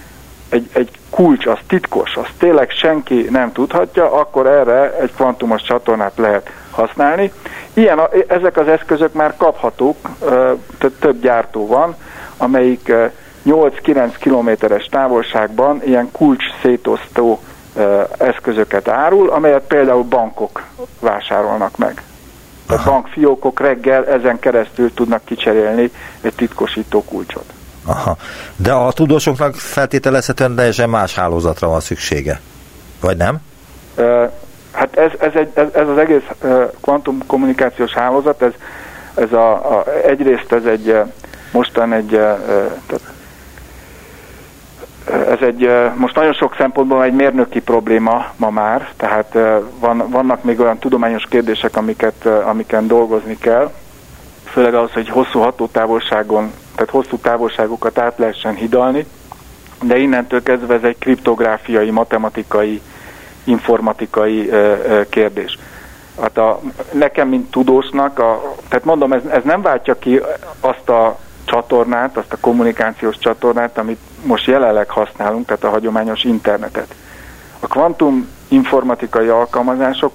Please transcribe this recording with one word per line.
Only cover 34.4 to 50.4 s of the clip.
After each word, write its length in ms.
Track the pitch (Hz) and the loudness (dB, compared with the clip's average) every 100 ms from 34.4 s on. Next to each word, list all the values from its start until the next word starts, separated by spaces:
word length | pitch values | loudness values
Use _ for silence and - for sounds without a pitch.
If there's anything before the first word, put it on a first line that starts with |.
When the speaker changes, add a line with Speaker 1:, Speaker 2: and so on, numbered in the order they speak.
| - - - | -18 -20 -12
Speaker 1:
hát 240 | - 135 - | -4 -2 0
ez, 140 | 160 - | 0 0
ez 140 | 156 | -2
egy, 160 | 156 156 | 0 0
ez, 120 | - 151 | 0 0
ez 160 | - 151 | 0 0
az 100 | 143 | 2
egész, 240 | 156 147 - - | 4 2 0 -6
ö, 240 | 135 127 123 - | 0 2 2 -2
kvantumkommunikációs 1120 | - 143 143 135 131 135 135 131 127 - 117 | -2 -2 0 -6 -2 0 0 0 -2 -2 -4
hálózat, 500 | - 123 135 143 143 | -2 0 0 0 0
ez, 100 | 123 - - - - - - | 0 -2 -14 -18 -18 -20 -10
ez 180 | - 117 | -4 0
a, 200 | 117 113 104 135 160 | 2 4 2 0 0
a, 60 | 110 151 170 | 0 0 2
egyrészt 460 | 139 135 120 - | 2 2 0 0
ez 120 | 117 | -2
egy, 240 | 117 110 110 | 0 -2 2
ö, 120 | 110 104 - - - - | 2 0 -6 -20 -20 -6
mostan 400 | 120 123 - 117 | -2 -2 0 0
egy, 220 | 113 107 | 0 0
ö, 180 | 110 107 101 104 | 2 2 0 0
ö, 180 | 104 104 87 - | 0 -2 -6 -8
tehát, 260 | 131 - - - - - - - - - - - - - - - - - - - - | -10 -10 -20 -20 -20 -20 -20 -20 -20 -20 -20 -20 -20 -20 -20 -20 -20 -20 -20 -20 -14
ö, 280 | - - - | -4 -2 0
ez 60 | 120 | 2
egy, 240 | 127 120 | 0 2
ö, 220 | 123 120 120 | 2 4 2
most 200 | 120 127 | 0 -2
nagyon 180 | - 156 | 2 0
sok 220 | 143 139 - | 2 -2 0
szempontból 460 | 135 135 131 131 | -2 0 2 2
egy 100 | 131 | 2
mérnöki 460 | 131 139 131 120 117 | 2 2 2 0 -2
probléma 640 | - 117 110 113 113 117 117 - | 0 0 2 2 2 0 -2 -4
ma 140 | 113 | -4
már, 380 | 107 104 123 - - | 0 0 -2 -4 -6
tehát, 380 | 104 107 107 | -2 -2 0
ö, 220 | 113 113 110 110 - | 0 2 2 -2 -2
van, 320 | 117 117 113 | -2 0 0
vannak 340 | 127 131 117 | 0 0 0